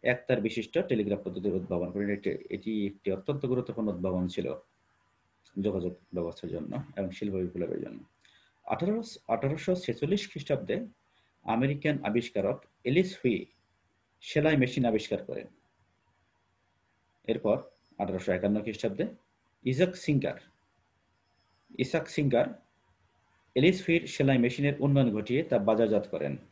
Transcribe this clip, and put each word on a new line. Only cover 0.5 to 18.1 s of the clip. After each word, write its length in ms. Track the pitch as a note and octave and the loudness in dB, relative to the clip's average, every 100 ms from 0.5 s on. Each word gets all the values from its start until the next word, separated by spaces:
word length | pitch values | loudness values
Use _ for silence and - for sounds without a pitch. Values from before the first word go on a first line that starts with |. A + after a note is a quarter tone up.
| A#2 G#2+ E3 | -2 -2 -2
টেলিগ্রাফ 400 | E3+ A#2 G2+ G2 | 0 0 0 -2
পদ্ধতির 320 | F#2+ F2+ G2 F#2 | -4 -4 -2 -2
উদ্ভাবন 360 | F2+ F2 F2 | -2 -2 -2
করেন। 180 | G2+ G2+ | -4 -2
এটি, 280 | G2+ G2 - - | -2 -2 -6 -6
এটি 360 | G#2 A2+ G#2+ G2+ | -8 -4 -2 -4
একটি 260 | G2+ - | -4 -4
অত্যন্ত 340 | F#2+ - C#3 B2+ | -4 -2 -4 0
গুরুত্বপূর্ণ 440 | B2 A#2+ A2+ G#2+ | -2 -2 -4 -4
উদ্ভাবন 380 | F2 F#2 F#2 F2+ | -2 -2 0 -2
ছিল 280 | F#2+ F2 D#2 - _ _ _ _ _ _ _ _ G2+ | -2 -4 -6 -12 _ _ _ _ _ _ _ _ -2
যোগাযোগ 340 | G2+ F#2+ F2+ F2+ _ | 0 0 -4 -6 _
ব্যবস্থার 360 | F2+ E2+ - E2+ | -6 -6 -6 -8
জন্য 340 | E2+ D#2 C3 - - | -8 -6 -8 -8 -6
এবং 160 | F#2+ | -6
শিল্প 220 | F#2 G#2 | -4 -4
বিপ্লবের 480 | F#2+ F2+ F2+ E2+ - | -2 -4 -4 -4 -4
জন্য। 180 | - - - _ _ _ _ _ - | -8 -12 -18 _ _ _ _ _ -8
আঠারো, 380 | - F3 A3 A3 - - | -4 -2 -2 -4 -14 -4
আঠারোশো 480 | A2+ C3+ D#3+ - F3+ | 0 0 -2 0 -2
ছেচল্লিশ 540 | - A2+ C#3+ G3 - | -2 -4 0 0 -2
খ্রিস্টাব্দে 560 | D3 - C#3 - C3+ A#3 _ _ _ _ _ | -12 -2 -2 0 -4 -4 _ _ _ _ _
আমেরিকান 540 | - A2+ C3+ C#3+ D3+ D3 | -2 2 2 2 0 0
আবিষ্কারক 600 | G#2+ A2+ A2+ G#2 F#2+ - - _ | 0 0 0 -2 0 -2 -8 _
এলিস 340 | A#2+ D3 F#3 - B2+ | 0 2 2 0 0
হুই 200 | G2+ - _ _ _ _ _ _ _ | 0 -4 _ _ _ _ _ _ _
সেলাই 360 | - D3+ D3+ D3+ | -4 2 4 4
মেশিন 280 | B2 - A#2+ | 4 2 2
আবিষ্কার 380 | A2 - G2+ | 2 0 -6
করেন। 240 | - - - _ _ _ _ _ _ _ _ _ _ _ _ _ _ _ _ _ - | -4 -10 -10 _ _ _ _ _ _ _ _ _ _ _ _ _ _ _ _ _ -4
এরপর 340 | A2 G#2+ A2 - _ _ _ | 0 2 2 0 _ _ _
আঠারোশো 340 | G2 | -4